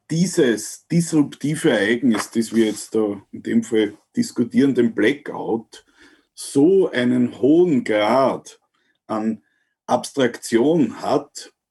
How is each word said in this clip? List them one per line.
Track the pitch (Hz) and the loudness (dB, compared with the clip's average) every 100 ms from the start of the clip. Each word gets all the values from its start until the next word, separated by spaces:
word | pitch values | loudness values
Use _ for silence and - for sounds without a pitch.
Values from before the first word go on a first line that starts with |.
| _ | _
dieses | 160 190 170 127 107 - - _ | -2 0 2 2 0 -6 -16 _
disruptive | 170 170 160 139 - 143 151 160 | -2 0 0 0 -2 -6 -2 0
Ereignis, | 113 101 120 127 104 - | 2 2 2 2 0 -2
das | 117 110 | -4 -2
wir | 110 110 | 0 0
jetzt | 101 - 110 | 0 -4 -2
da | 107 101 - | -2 -4 -12
in | 110 | -14
dem | 117 113 | -4 -2
Fall | - 110 107 - _ - | 0 0 0 -4 _ -6
diskutieren, | 117 - 117 117 139 120 | -4 -4 -2 2 2 2
den | 117 107 | 0 0
Blackout, | 107 143 - 87 92 113 - - _ _ - _ _ | 0 -2 -8 -10 -6 -6 -8 -20 _ _ -20 _ _
so | - - 139 156 190 180 | -18 -4 2 4 4 2
einen | 127 123 123 120 - | 0 0 0 0 0
hohen | 131 160 180 131 | 2 4 4 2
Grad | 117 107 107 127 131 95 - - _ _ _ _ - | 0 0 2 2 2 -2 -10 -20 _ _ _ _ -8
an | 110 110 107 _ _ _ _ - | -4 -4 -6 _ _ _ _ -4
Abstraktion | 123 - - 123 - - 110 139 170 127 - | -4 -4 -2 -2 -2 -2 0 2 2 0 -2
hat, | - 139 - - - _ _ | -4 -2 -4 -14 -20 _ _